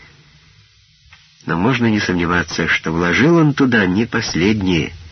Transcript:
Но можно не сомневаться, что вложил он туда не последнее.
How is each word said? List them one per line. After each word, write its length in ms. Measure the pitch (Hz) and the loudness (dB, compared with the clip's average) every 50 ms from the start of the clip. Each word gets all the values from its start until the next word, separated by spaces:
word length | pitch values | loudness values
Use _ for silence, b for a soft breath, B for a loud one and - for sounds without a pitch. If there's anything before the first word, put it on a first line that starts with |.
| b b b b b b b b _ _ _ _ _ _ _ _ _ _ _ _ _ - - - _ _ _ _ - | b b b b b b b b _ _ _ _ _ _ _ _ _ _ _ _ _ -20 -20 -20 _ _ _ _ -8
Но 100 | - 82 | -6 -4
можно 300 | 82 92 120 135 120 120 | 0 0 0 0 2 0
не 120 | 117 107 104 | 0 0 0
сомневаться, 720 | - - 92 87 85 82 87 87 85 - - - 85 78 | 0 0 -2 0 0 0 0 0 -2 -2 -4 -4 -2 -2
что 240 | - - - 82 80 | -2 -2 -2 -4 -2
вложил 440 | 82 87 87 85 85 113 160 170 | -2 0 0 2 2 4 4 4
он 180 | 170 160 151 131 | 4 4 2 2
туда 320 | - 143 127 117 113 98 | 2 0 2 2 2 2
не 180 | 90 90 101 117 | 2 0 0 -2
последнее. 880 | 113 - 117 107 - - 80 85 104 110 107 95 92 90 80 69 - - - B B | -2 -2 -6 -4 -4 -2 0 0 0 0 0 0 0 0 0 -2 -4 -8 -14 B B